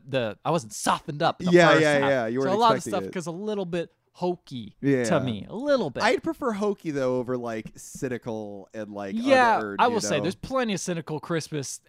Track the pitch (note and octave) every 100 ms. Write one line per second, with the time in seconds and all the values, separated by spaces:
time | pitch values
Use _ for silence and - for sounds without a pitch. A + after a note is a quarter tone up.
0 | - C3 A2 - C3+ E3 A2+ - - F3
1 | - D3 E3 - F3 F3 D#3+ D#3 D3+ C#3+
2 | C#3 C3+ A2+ B2 C3+ G#3 A#3 C3 - F#3+
3 | - F#3+ E3 E3+ G#3+ G#3 F3+ F3 E3 _
4 | _ - F3+ F3+ - B2+ G#2+ - C#3 C3
5 | A#2 E3 B2+ G#2 - G3+ D4 C4+ D#3+ A#2
6 | G#3 D#4+ D#4+ D#4 C4+ G3+ G#3 G3 E3 C#3
7 | B2+ B2+ A#2+ B2 A#2+ A2 - - - -
8 | C3 A#2+ B2 A2 G#2 G2+ - A2 G#2 G2+
9 | G2 A3 B3+ C4 A#3+ G3 G#3 G3+ A#3+ A3+
10 | G3+ D3+ E3 - - C4 A#3+ F3+ - E3+
11 | - D#3 - E3 - D3+ C3 -